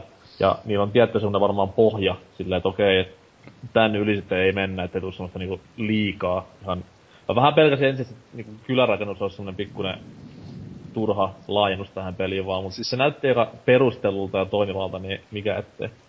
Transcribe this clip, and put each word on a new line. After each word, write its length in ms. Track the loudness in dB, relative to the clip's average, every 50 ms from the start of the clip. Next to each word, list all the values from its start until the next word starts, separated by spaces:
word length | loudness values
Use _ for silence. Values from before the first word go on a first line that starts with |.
| -2 -8 -20 -20 -20 -20 -4 0
Ja 180 | 2 2 2 2 -2
niillä 180 | -2 0 0 0
on 80 | 4 4
tietty 260 | 4 4 4 4 0
semmonen 200 | 0 0 2 2
varmaan 280 | 2 2 2 0 0 0
pohja 480 | 2 4 4 4 4 2 0 -2 -2 -2 -8 -16 _ -10
silleen, 180 | -6 -4 -2
että 120 | -2 0 -2
okei, 320 | 0 2 2 4 4 4
et 80 | 2 -2 -8 -16 _ _ _ _ -20 -20 -20 -18 -18 -2 2
tän 240 | 4 4 4 2
yli 200 | 0 0 0 0
sitten 220 | -2 -2 -2 0 2
ei 140 | 2 2 2
mennä, 320 | 2 -2 -2 -2 -4 -6
ettei 160 | -4 -4 -6
tuu 120 | -6 -6 -8
semmoista 260 | -10 -12 -10 -10 -10
niinku 220 | -8 -6 -8 -8 -10 -14 _
liikaa 720 | -6 -2 0 2 2 2 0 -2 -2 -2 -2 -2 -2 -4 -8 -14 -12 -6
ihan... 220 | -6 -6 -6 -6 -10 _ _ _ _ -20 -10 _ -2
Mä 60 | 2
vähän 200 | 4 4 6 6
pelkäsin 320 | 6 6 6 4 4 2 0
ensin, 180 | 0 -2 -6
että 100 | -8 -10 -16 -20 _ -16
niinku 180 | -16 -16 -16 -18 -16 -6
kylärakennus 560 | 0 2 2 4 4 2 0 -2 -6 -4 -4 -6
olisi 140 | -6 -6
semmonen 200 | -8 -10 -10 -8
pikkunen 420 | -8 -10 -8 -6 -6 -6 -6 -6 -8 -12 -16 -20 -20 -20 -20 -20 -18 -18 -16 -16 -16 -16 -16 -16 -16 -18 -10 -6
turha 420 | -4 -2 0 0 0 0 -2 -2 -8 -10 -2
laajennus 420 | 2 2 2 2 2 -2 -6 -10
tähän 240 | -10 -10 -8 -8 -6
peliin 320 | -4 -4 -4 -2 -4 -4
vaan, 160 | -4 -4 -4 -4
mut 100 | -8 -8
siis 160 | -10 -6 -6
se 60 | -2
näytti 320 | 0 0 0 0 0 0 2
aika 220 | 4 4 2 0 -2 -2 2
perustellulta 720 | 4 6 6 6 4 2 0 -2 -2 -2 -2 -4 -2 -2 -2
ja 60 | -2
toimivalta, 540 | 0 0 0 0 0 -2 -4 -4 -4 -6 -8
niin 220 | -8 -8 -8 -10 -10 _
mikä 260 | -12 -6 -4 -4 -4 -4
ettei. 300 | -6 -8 -10 -10 -10 -10 -10 -14 _